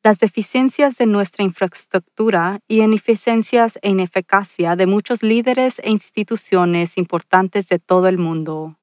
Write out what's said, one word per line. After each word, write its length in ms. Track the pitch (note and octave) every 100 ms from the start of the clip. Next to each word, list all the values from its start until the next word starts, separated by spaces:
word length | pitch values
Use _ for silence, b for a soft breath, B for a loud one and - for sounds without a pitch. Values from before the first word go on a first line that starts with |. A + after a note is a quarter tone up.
las 180 | A3 G#3
deficiencias 760 | G#3+ - G3+ B3+ C4 - C#4+ A#3+
de 100 | A#3
nuestra 380 | G3+ G3 -
infraestructura 1160 | G3 E3+ F#3+ - _ - _ - A3 G3 E3+ G3+ _
y 160 | A3
ineficiencias 960 | A3 G#3+ - A3 - A3+ G#3+ A#3+ A3+ -
e 80 | G3+
ineficacia 880 | F#3+ F3+ F#3+ F#3 G3 G3+ - E3+ F3
de 80 | F#3
muchos 360 | G3+ - A#3+
líderes 580 | A3 A3+ A#3+ B3 B3+ -
e 60 | G#3+
instituciones 1080 | G#3+ - - G#3 A3+ - F#3+ F3 F3 E3+ -
importantes 720 | F3 E3+ - F#3 F#3+ G3+ F#3
de 120 | F3
todo 280 | _ F#3 F#3
el 100 | F#3
mundo. 600 | E3 D#3+ D#3 D#3 D#3+ D#3+